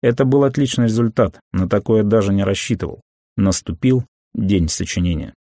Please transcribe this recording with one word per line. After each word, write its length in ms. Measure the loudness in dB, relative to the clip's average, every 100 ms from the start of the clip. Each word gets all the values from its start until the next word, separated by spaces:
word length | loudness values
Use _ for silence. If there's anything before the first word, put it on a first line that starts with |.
Это 240 | 0 0 2
был 180 | 4
отличный 420 | 2 0 -2 0 0
результат, 540 | 2 0 0 -2 -2 _
на 160 | -4 0
такое 360 | -2 0 0
даже 300 | 2 2 2
не 100 | 0
рассчитывал. 580 | 0 -2 -2 -4 -6 -10 _ _ _ -2
Наступил 680 | 0 0 -4 -2 0 0 -2 _ _ -6
день 320 | 0 2 0
сочинения. 680 | -4 -6 -2 -2 -2 -6 -16